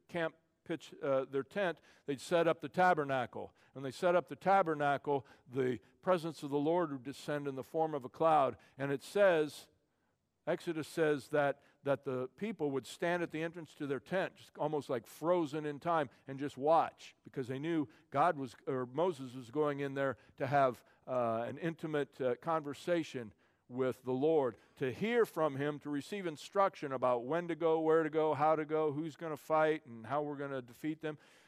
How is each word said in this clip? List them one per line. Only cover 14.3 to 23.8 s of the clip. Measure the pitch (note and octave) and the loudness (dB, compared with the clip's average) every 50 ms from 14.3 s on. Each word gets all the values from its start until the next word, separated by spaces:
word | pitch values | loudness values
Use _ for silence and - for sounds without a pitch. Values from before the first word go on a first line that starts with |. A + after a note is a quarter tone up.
| - | -6
just | - - - - - | -12 -20 -14 -6 -4
almost | D3+ D#3 D#3 C#3+ - - | -2 -2 -2 -2 -2 -2
like | C3 A#2 - | -4 -4 -4
frozen | - - - D3+ E3+ F3+ F3 D#3+ C3 C#3+ D#3 D3+ | -8 -10 -2 2 2 2 2 2 0 -4 -4 -6
in | D3 D3 C3+ | -6 -6 -4
time, | - E3+ E3+ D#3 C#3+ A#2 - _ _ | -2 0 2 2 0 -2 -6 _ _
and | C3+ C3+ | -12 -8
just | C3 C#3+ C#3 - | -6 -6 -8 -4
watch, | B2 C#3 D#3 E3 D#3 B2+ - - - - - - _ - | 0 2 4 4 4 4 2 -2 -12 -20 -20 -20 _ -20
because | A2 - C#3+ B2+ | -10 -8 -6 -6
they | A2+ C3 C3+ | -4 -6 -6
knew | D3 E3+ E3+ D#3 C#3 - - - _ - | -4 -2 0 -2 -2 -4 -6 -20 _ -2
God | - C#3 D#3+ F3+ E3 | 0 2 2 2 2
was, | C#3 C3+ A#2 - - - | 0 -4 -10 -10 -10 -6
or | D3 C3+ B2+ B2+ B2 B2+ | -4 -4 -4 -4 -4 -2
Moses | D3+ F3 F#3+ D3+ C3 C3+ B2 A#2+ | 0 0 0 -2 -4 -8 -12 -12
was | C3 A#2+ A2 | -12 -12 -6
going | B2 D3+ D3+ D3 C#3 C#3 | -2 0 0 0 0 -2
in | C#3+ C#3 C3+ | -4 -4 -2
there | C#3 C#3 C3+ A#2+ - _ - _ | -2 -2 -2 -2 -4 _ -16 _
to | - C#3+ | -6 -2
have, | B2+ C#3+ C#3+ C3+ B2+ A2+ - - _ _ _ - | 2 4 4 4 4 2 -2 -10 _ _ _ -8
uh, | - B2+ B2 A#2+ A#2 A2+ A2+ A#2 | -4 -2 0 0 0 0 -2 -4
an | C3 B2+ | -6 -6
intimate, | D3 E3+ E3 D#3+ - E3+ D#3 D3+ D3 C#3 - _ - | -6 -6 -6 -6 -6 -6 -4 -2 -2 -2 -4 _ -2
uh, | C3 B2 A#2+ - | -2 -2 -2 -2
conversation | - E3 D#3+ D#3+ C#3+ D3 C3 - - F3 F3 E3+ D3+ - - B2+ A2+ G2 - _ _ _ _ _ _ - | -2 -2 -2 -2 -2 -4 -10 -6 -2 -2 0 0 -2 -4 -8 -10 -12 -12 -16 _ _ _ _ _ _ -8
with | B2 B2+ | -4 -2